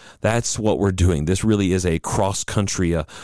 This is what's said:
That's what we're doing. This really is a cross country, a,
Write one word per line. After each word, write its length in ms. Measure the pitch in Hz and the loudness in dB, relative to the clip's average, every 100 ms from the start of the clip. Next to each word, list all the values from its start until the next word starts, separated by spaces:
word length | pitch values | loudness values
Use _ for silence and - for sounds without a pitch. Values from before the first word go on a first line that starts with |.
| - - | -20 -4
That's 360 | 104 117 - - | -2 0 -2 -2
what 220 | 107 73 | 0 2
we're 120 | 98 | 2
doing. 340 | 92 92 78 76 | 2 2 2 0
This 180 | 95 | 0
really 280 | 110 104 95 | 2 2 2
is 140 | 92 90 | 0 0
a 140 | 82 | -2
cross 440 | - - 98 98 | -2 -2 0 -2
country, 500 | - - 98 - 87 | -4 -4 -2 -2 0
a, 120 | 85 76 - | -2 -4 -12